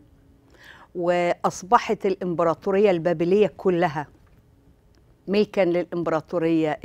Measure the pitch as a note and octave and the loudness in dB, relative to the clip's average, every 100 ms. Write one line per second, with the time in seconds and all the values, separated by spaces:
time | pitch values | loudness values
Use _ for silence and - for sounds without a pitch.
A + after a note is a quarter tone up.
0 | - - _ _ _ - - - - - | -2 -20 _ _ _ -20 -20 -20 -16 -6
1 | F3 F3 F3 - - - F#3 A3+ - A3 | 0 0 0 0 -4 -6 0 0 2 -2
2 | G3+ F#3 F#3 E3 E3+ D#3 - F#3+ G#3 F3 | -2 -2 -4 0 0 0 -2 2 2 2
3 | E3 E3 E3+ G3 G3 - G3 F3 F3 D3+ | 0 -2 0 2 2 0 -2 0 0 -4
4 | C#3+ _ _ _ _ _ _ _ _ _ | -10 _ _ _ _ _ _ _ _ _
5 | _ _ - G3+ G#3 G#3 F3+ F3 E3+ F3 | _ _ -4 0 0 2 2 0 -2 -4
6 | E3 D#3+ - F3+ E3 E3 D#3 D3+ | -2 -4 -4 -2 0 2 0 -2